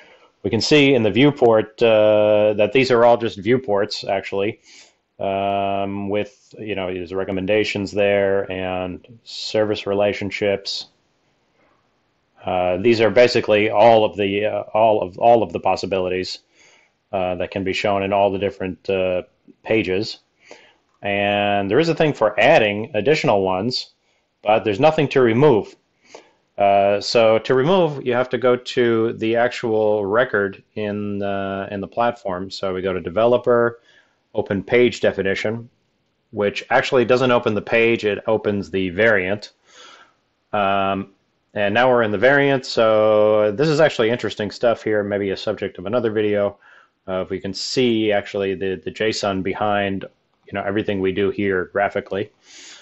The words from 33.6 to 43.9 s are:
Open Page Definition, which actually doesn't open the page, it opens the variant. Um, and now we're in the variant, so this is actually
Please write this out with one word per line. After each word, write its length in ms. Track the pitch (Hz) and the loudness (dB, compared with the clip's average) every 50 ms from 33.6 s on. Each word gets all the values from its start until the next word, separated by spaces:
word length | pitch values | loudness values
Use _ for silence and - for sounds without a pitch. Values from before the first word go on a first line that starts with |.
| 117 117 117 - _ _ _ _ _ _ _ _ _ _ - | 2 0 -2 -6 _ _ _ _ _ _ _ _ _ _ -6
Open 300 | 110 101 - 104 95 92 | -6 -4 -4 -4 -6 -2
Page 360 | - - 123 123 117 101 - | 0 2 4 4 2 2 0
Definition, 720 | - 104 95 - 95 95 98 - - 110 113 117 117 120 _ _ _ _ _ _ _ _ _ _ _ _ | -2 -2 0 -2 -2 -4 -4 -4 -4 -6 -6 -8 -10 -16 _ _ _ _ _ _ _ _ _ _ _ _
which 320 | - 104 104 101 98 - - - | -4 -2 -2 -2 -2 -4 -4 0
actually 340 | 117 131 135 - 147 127 120 | 0 0 2 2 2 2 2
doesn't 260 | 104 127 123 131 123 | 2 2 2 2 2
open 240 | 123 120 - 120 107 | 2 2 0 0 -4
the 80 | 101 | -4
page, 420 | - - 113 117 117 117 117 113 - | -4 0 0 2 2 2 2 0 0
it 200 | 104 101 95 - | -2 -4 -4 -2
opens 460 | - 110 104 - 110 101 101 92 80 | -2 -2 -2 -2 -2 -4 -4 -4 -6
the 180 | 85 95 95 92 | -4 -4 -4 -4
variant. 600 | 85 92 107 117 107 98 90 92 104 107 - - _ _ _ _ _ - - - - - - _ _ _ _ _ _ _ _ _ | -2 0 2 2 2 2 0 -2 -4 -6 -8 -14 _ _ _ _ _ -20 -20 -20 -20 -20 -20 _ _ _ _ _ _ _ _ _
Um, 580 | - 104 101 98 98 98 98 98 98 95 98 98 _ _ _ _ _ _ _ _ - | -2 -2 0 0 0 0 0 -2 -2 -4 -6 -10 _ _ _ _ _ _ _ _ -6
and 180 | 107 101 101 | -2 -2 0
now 160 | 101 117 127 131 | 2 2 4 4
we're 140 | 123 120 | 4 2
in 80 | 117 104 | 2 0
the 80 | 104 95 | 0 2
variant, 480 | 110 131 143 143 139 139 139 131 135 | 2 4 4 4 2 2 0 0 -2
so 840 | - - 123 113 110 110 107 107 110 107 107 107 107 107 107 107 107 | -4 0 2 2 4 4 4 4 4 4 4 4 4 4 2 2 0
this 160 | 104 101 147 160 | 0 0 0 0
is 120 | 151 143 | 2 2
actually 300 | 160 139 | 2 2